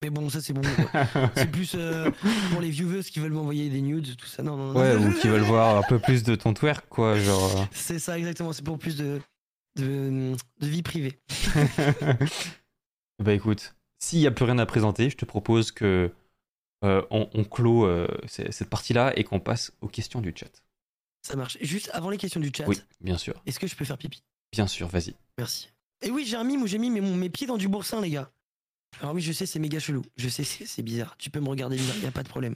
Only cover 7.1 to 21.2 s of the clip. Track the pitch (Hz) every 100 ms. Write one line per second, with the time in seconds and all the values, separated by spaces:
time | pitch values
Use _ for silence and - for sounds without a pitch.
7.1 | 107 101 95 95 98 98 - - 170 185
8.1 | 170 170 165 165 139 143 151 165 147 143
9.1 | 143 - _ _ _ _ - 135 139 135
10.1 | 131 131 127 - - 147 165 160 170 131
11.1 | - - - - 151 147 - 143 - 151
12.1 | 123 147 - 175 - _ _ _ _ _
13.1 | - 107 101 107 104 - - _ - -
14.1 | 165 143 113 120 123 110 117 107 98 131
15.1 | - - 107 - 113 107 - 101 92 87
16.1 | - _ _ _ _ _ _ 101 95 -
17.1 | 110 - 110 104 - 117 117 98 87 -
18.1 | - 123 - - - 104 110 - 120 131
19.1 | - - 95 - 117 - _ 104 - -
20.1 | 123 92 - - _ _ _ _ _ _
21.1 | _